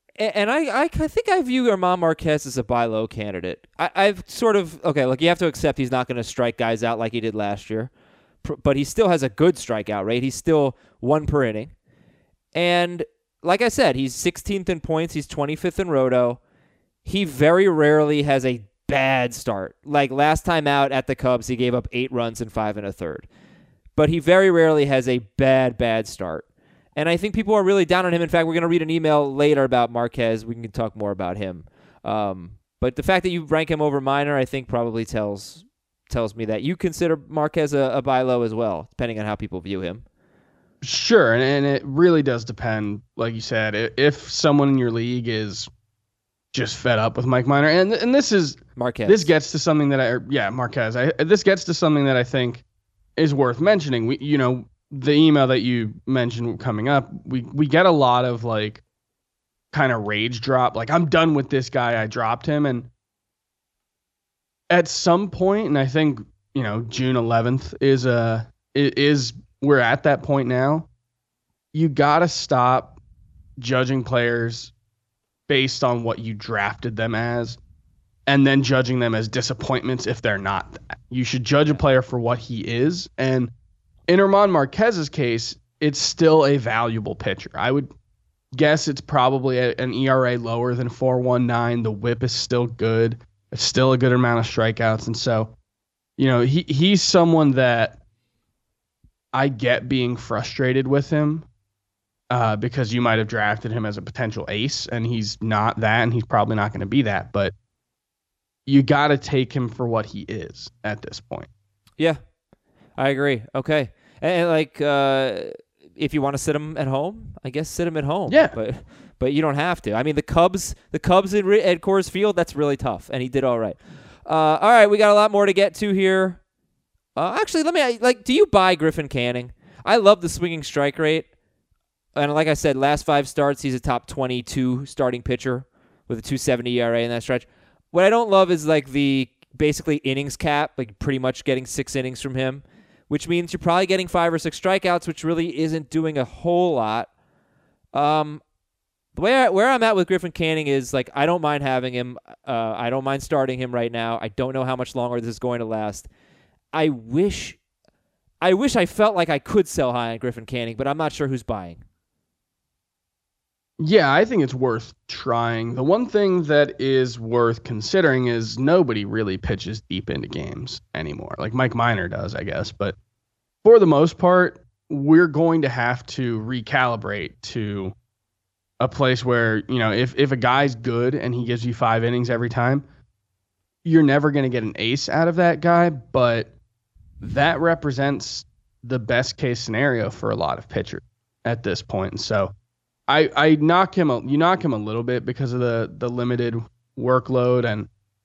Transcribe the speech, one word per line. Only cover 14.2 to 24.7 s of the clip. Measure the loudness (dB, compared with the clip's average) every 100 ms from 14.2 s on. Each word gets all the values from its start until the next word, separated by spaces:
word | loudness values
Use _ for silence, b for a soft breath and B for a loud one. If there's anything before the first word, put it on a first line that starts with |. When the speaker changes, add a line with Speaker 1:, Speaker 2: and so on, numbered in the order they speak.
| -4 -4 -6 -6 -4
Speaker 1:
in | -6
points. | -4 -4 -4
He's | -6 -8
twenty-fifth | -6 -6 -4 -4 -4
in | -2
roto. | 0 2 2 2 -2 _ _ _ _ _ _
He | -6 -4
very | -4 2 4 6 4
rarely | 4 4 6 4 2
has | 2 2
a | 0 -4 -8 _ -4
bad | 0 2 0 -2
start. | -4 -6 -4 -6 -12
Like, | -2 0 0
last | 2 2 2
time | 0 0 2
out | 2 2
at | 0 -2
the |
Cubs, | -2 0 0 -2
he | -2
gave | 0
up | 0 -2
eight | -6 -4
runs | -4 -4 -6
in | -8
five | -4 -4 -4
and | -8
a |
third. | -8 -8 -10 -14 b b b b b b
But | 0 2
he | 2
very | 4 6 6
rarely | 6 6